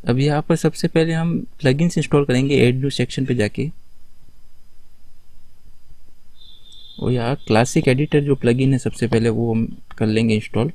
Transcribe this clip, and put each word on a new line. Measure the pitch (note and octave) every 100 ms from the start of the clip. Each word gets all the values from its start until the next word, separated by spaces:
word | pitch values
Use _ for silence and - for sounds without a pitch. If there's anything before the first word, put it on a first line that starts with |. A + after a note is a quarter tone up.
अब | - B2
यहाँ | C#3+ D3 -
पर | E3
सबसे | D#3+ - E3+
पहले | E3 E3
हम | D#3+ E3 E3 - -
plugins | C3+ C#3 E3+ E3+
install | D3 D3
करेंगे | C#3+ B2+ C#3 C#3
ऐड | A#2+ C3
new | C#3
section | - B2 - C3+
पे |
जाके, | B2 G#2 - C#3 - - - - - - - - - - - - - - - - - - - - - - - - - - - - - - - - -
और | -
यहाँ | B2 A#2 C#3+
classic | - A2 B2 - C#3+
editor | B2+ D3 D3+
जो | C#3+ D3
plugin | A#2+ A#2+ C3
है | C3+
सबसे | A2+ - A2+
पहले | A#2 A2+
वो | A2+ A#2
हम | A2+ A2+ - - -
कर | A2
लेंगे | A2 A2+
install। | G#2+ - A2 C3